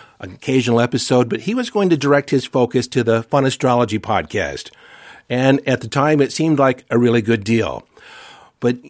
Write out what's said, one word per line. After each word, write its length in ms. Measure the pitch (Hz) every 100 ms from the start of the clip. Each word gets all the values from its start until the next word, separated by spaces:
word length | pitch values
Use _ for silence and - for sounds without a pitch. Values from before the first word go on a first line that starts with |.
| - -
an 120 | 92
occasional 480 | 92 - 131 120 117
episode, 480 | 120 131 - 127 120
but 120 | 113
he 140 | 185
was 140 | 247 240
going 220 | 208 190
to 60 | 156
direct 340 | 143 143 139
his 160 | 135 -
focus 400 | 135 123 127 -
to 140 | 131
the 220 | 113 113
Fun 200 | - 143
Astrology 540 | 131 - 127 120 120 107
podcast. 720 | 113 98 76 104 76 67 - - - - - - -
And 320 | 123 135 139 135
at 120 | 123
the 80 | 113
time, 320 | 143 147 151
it 120 | 131
seemed 280 | - 160 143
like 240 | 135 127 -
a 80 | 120
really 240 | 120 117
good 200 | 110 113
deal. 440 | 101 113 90 58 - _ - - - - - _
But 160 | 170 247